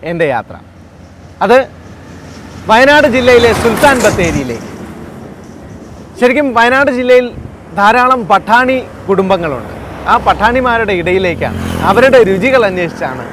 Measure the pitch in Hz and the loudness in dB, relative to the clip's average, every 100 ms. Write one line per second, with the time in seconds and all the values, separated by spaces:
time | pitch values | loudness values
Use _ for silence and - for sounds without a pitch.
0 | 156 170 160 123 104 82 - - - - | -8 -4 -2 -2 -6 -16 -20 -20 -20 -20
1 | - - - - 190 247 262 - - - | -20 -20 -20 -6 2 2 2 -10 -20 -20
2 | - - - - - - - 220 269 294 | -20 -20 -20 -20 -18 -16 0 4 6 4
3 | 294 247 247 247 233 214 233 220 294 262 | 2 2 4 4 4 2 0 2 2 4
4 | 214 196 170 147 131 113 - - - - | 0 0 -2 -2 -4 -8 -10 -16 -16 -16
5 | - - - - - - - - - - | -18 -18 -18 -20 -20 -20 -20 -20 -20 -20
6 | - - 247 269 285 233 233 262 285 247 | -20 -2 0 2 0 2 2 4 2 0
7 | 247 254 247 233 - - - 165 202 240 | 4 4 2 -8 -16 -18 -12 0 2 4
8 | 254 262 190 196 185 233 254 262 226 - | 2 0 2 0 2 2 2 -2 -4 -16
9 | - 190 190 190 165 127 110 - - - | -2 0 2 0 -2 -6 -10 -14 -14 -10
10 | - 226 226 180 214 240 254 233 214 190 | -2 0 2 0 2 0 0 0 0 -2
11 | 170 185 185 151 135 - - - 165 196 | 0 0 0 -2 -4 -4 -6 -4 0 2
12 | 262 254 202 190 226 262 214 185 175 - | 6 6 4 2 0 2 0 -2 -6 -6
13 | 151 131 117 | -10 -8 -12